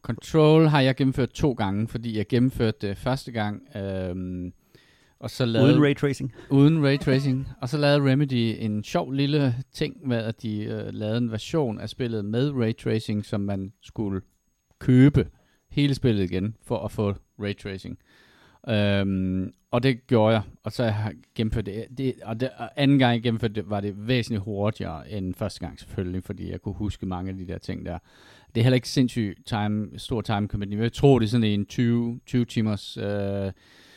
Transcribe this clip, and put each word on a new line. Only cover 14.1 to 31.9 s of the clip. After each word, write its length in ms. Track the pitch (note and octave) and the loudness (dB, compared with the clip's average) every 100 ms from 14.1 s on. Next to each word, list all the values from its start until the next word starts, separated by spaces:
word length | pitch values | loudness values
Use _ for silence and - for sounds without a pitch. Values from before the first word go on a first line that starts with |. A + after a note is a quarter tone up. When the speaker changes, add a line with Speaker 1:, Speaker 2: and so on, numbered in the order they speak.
| F#2+ - _ _ _ _ _ | -4 -8 _ _ _ _ _
Speaker 1:
købe 480 | - B2+ C3+ C#3 F#2+ _ _ _ _ | 4 8 8 6 0 _ _ _ _
hele 240 | - C#3+ | -2 0
spillet 300 | C3+ C3 G#2 F#2 | 2 2 2 0
igen 260 | F#2 G2 A2 | -2 -4 -6
for 160 | - A#2+ | -8 -6
at 120 | G#2 | -6
få 240 | - G#2 G2 _ - | -4 -2 -4 _ -10
raytracing. 560 | G2+ G2+ G#2 F#2+ F2+ - _ _ _ _ _ _ - | -8 -8 -10 -10 -12 -14 _ _ _ _ _ _ -2
Øhm, 840 | G#2+ G#2 G2+ G2 F#2+ F#2 F#2 F#2 - _ | 2 2 2 2 0 0 -2 -4 -10 _
og 120 | B2 | 0
det 240 | C3+ A#2 - | 2 0 2
gjorde 280 | A#2+ G#2+ | 4 6
jeg, 80 | A2+ G2+ - | 4 0 -10
og 80 | - | -12
så 120 | - | -4
har 240 | A#2 G#2 A2 | -2 0 -4
jeg 60 | D2+ _ | -8 _
gennemført 320 | - A2 A2+ G2+ | -4 -2 -2 -4
det. 180 | G2+ A2+ C3 | -8 -12 -6
Det, 160 | C3+ - | -4 -4
og 160 | G2 A2+ | -8 -6
det, 100 | B2+ - | -6 -6
og 120 | A#2 - | -12 0
anden 220 | C#3 C#3 | 4 4
gang 160 | B2+ | 4
jeg 80 | A#2 | 2
gennemførte 320 | A#2+ A2+ A#2 | 0 0 -2
det, 160 | G#2 G2+ | -4 -4
var 100 | G#2 | -4
det 260 | G2+ G2+ G#2+ | -4 -6 -2
væsentligt 340 | B2+ A2+ A2+ | -2 0 -4
hurtigere 680 | G2+ G2+ G#2 - F#2 D#2+ B1 | -4 -2 -2 -2 -8 -8 -10
end 240 | G2+ F#2 | -8 -6
første 260 | F2 G#2 - | -4 -6 -6
gang 200 | E2+ C#2 | -12 -12
selvfølgelig, 440 | - - F2+ F#2 | -12 -6 -4 -6
fordi 260 | - F2+ F2 | -8 -10 -8
jeg 100 | F2+ | -8
kunne 140 | - | -8
huske 320 | F#2+ G#2 - G2 | -6 -6 -6 -8
mange 240 | F2+ F#2+ | -6 -8
af 60 | F#2+ | -10
de 100 | F#2 | -10
der 120 | F2+ | -10
ting 280 | - - - | -8 -10 -8
der. 120 | E2+ _ _ - - _ | -12 _ _ -20 -20 _
Det 60 | A2+ | 2
er 20 | |
heller 120 | A#2+ | 4
ikke 140 | B2+ - | 4 2
sindssygt 580 | - B2+ - G#2+ - - | 0 0 0 -4 -6 -6
time, 520 | A2+ G#2 G#2+ G#2 G2+ | -2 -2 -2 -6 -10
stor 220 | - A#2 | -6 -6
time 280 | G#2 G#2 G#2 | -2 -2 -2
commitment. 340 | G#2 G2+ G#2 | -4 -4 -2
Jeg 100 | A#2 | -2
tror, 260 | - C#3+ C3 | 4 6 6
det 80 | A2 | 4
er 40 | |
sådan 140 | A#2+ | 2
en 220 | A2 G#2 G2+ | 2 0 -2
tyve, 540 | - A#2+ | 0 0